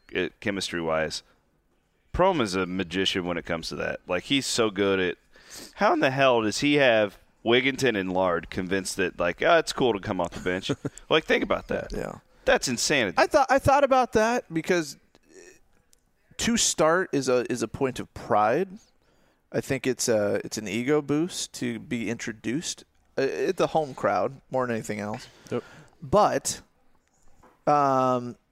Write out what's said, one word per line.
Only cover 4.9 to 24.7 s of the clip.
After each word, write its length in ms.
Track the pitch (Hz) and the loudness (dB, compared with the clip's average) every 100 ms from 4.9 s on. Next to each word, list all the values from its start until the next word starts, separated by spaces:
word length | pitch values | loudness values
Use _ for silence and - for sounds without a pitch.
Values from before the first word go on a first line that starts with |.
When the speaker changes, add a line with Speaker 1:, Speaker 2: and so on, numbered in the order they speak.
| 95 | 2
Speaker 1:
at, 180 | 90 - _ - - - - - | 0 -4 _ -20 -20 -20 -14 0
how 180 | 214 | 2
in 60 | 330 | 2
the 100 | 135 | 0
hell 320 | 131 135 120 | 4 4 4
does 200 | 107 - | 2 0
he 140 | 143 147 | 2 4
have 440 | 131 110 104 - _ _ 110 | 6 6 4 -2 _ _ 2
Wigginton 500 | 123 131 131 135 104 | 4 4 2 0 0
and 160 | 92 | 0
Lard 380 | 90 92 85 82 | 2 2 0 -4
convinced 480 | - 90 95 90 - | -8 -2 -2 -4 -2
that, 220 | 90 - | -2 0
like, 240 | 87 - | -2 0
"Oh, 160 | 151 170 | 2 2
it's 140 | - | 2
cool 200 | - 131 | 0 0
to 60 | 101 | 0
come 200 | 104 92 | -2 -4
off 120 | 85 | -4
the 80 | - | -4
bench"? 320 | 90 90 - 135 139 | -4 -4 -4 -6 -6
Speaker 2:
<laughs> 200 | - - | -10 0
Speaker 1:
Like, 140 | 156 - | 0 2
think 180 | 240 | -2
about 240 | - 87 - | 0 -4 -4
that. 240 | - - 104 | -6 -6 -8
Speaker 2:
Yeah. 200 | 50 - _ _ - | -8 -12 _ _ 0
Speaker 1:
That's 220 | - - | 0 0
insanity. 480 | 117 - 147 101 85 | -2 0 2 2 2
Speaker 2:
I 80 | 349 | 4
thought, 220 | 302 262 | 4 4
I 80 | 269 | 2
thought 260 | - 277 | 4 4
about 300 | 277 262 240 | 4 2 2
that 380 | 226 220 247 - | 2 2 0 -4
because 440 | 165 156 175 147 - _ _ _ - 175 - _ _ _ _ _ _ _ - | -6 0 -2 -2 -10 _ _ _ -20 -20 -20 _ _ _ _ _ _ _ -4
to 200 | - 233 | 0 2
start 520 | - - 156 175 185 | 2 2 2 2 2
is 160 | 143 131 | -2 2
a, 240 | 123 117 | 0 0
is 120 | 123 | -4
a 40 | 117 | -4
point 320 | - 135 120 | -2 -4 -4
of 140 | - | -12
pride. 560 | - - 107 107 139 190 202 _ _ _ _ _ _ _ | -12 0 2 4 2 -2 -8 _ _ _ _ _ _ _
I 100 | 139 | -6
think 260 | - 135 131 | -4 -2 -2
it's 200 | 120 - | -2 2
a, 340 | 107 104 104 | 2 2 -2
it's 160 | - - | -4 -8
an 80 | 107 | -4
ego 340 | 110 123 151 | -4 0 0
boost 520 | 143 147 180 - - | 0 -2 -2 -6 -10
to 260 | - 123 113 | -6 -6 -6
be 280 | 107 120 104 | -6 -6 -4
introduced, 760 | 117 - 110 110 135 - - - _ _ - | -6 -8 -8 -4 -4 -6 -12 -14 _ _ -4
uh, 40 | |
at 360 | 135 82 143 196 | -2 -2 -2 0
the 80 | 156 | 0
home 300 | 160 147 - | 0 -2 -2
crowd 460 | - 95 110 135 - | 0 0 -2 -6 -6
more 160 | 131 | -4
than 80 | 123 | -2